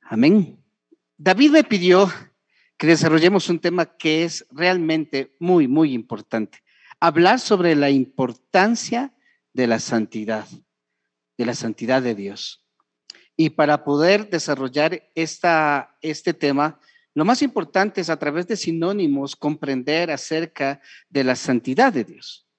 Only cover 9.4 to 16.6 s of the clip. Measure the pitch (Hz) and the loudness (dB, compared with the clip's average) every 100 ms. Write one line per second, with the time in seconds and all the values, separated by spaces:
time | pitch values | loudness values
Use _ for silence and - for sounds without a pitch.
9.4 | _ - 120 113 - 117 107 113 107 110 | _ -2 0 0 -2 -4 -4 -8 -8 -8
10.4 | - - _ _ _ _ _ _ _ _ | -10 -20 _ _ _ _ _ _ _ _
11.4 | 117 - 113 104 113 131 123 104 101 101 | -6 -6 -8 -8 -2 0 0 -6 -8 -12
12.4 | - - _ _ _ _ _ - _ - | -16 -18 _ _ _ _ _ -20 _ -2
13.4 | 160 - 151 147 143 143 165 202 208 175 | -2 2 0 2 0 0 2 2 0 -6
14.4 | 156 139 135 135 156 170 _ - 160 - | -4 -4 -4 -2 -2 -2 _ -8 -8 -4
15.4 | 180 165 151 143 123 _ 160 151 - - | 0 2 2 -2 -6 _ -10 -6 -6 -2
16.4 | 147 139 | -2 0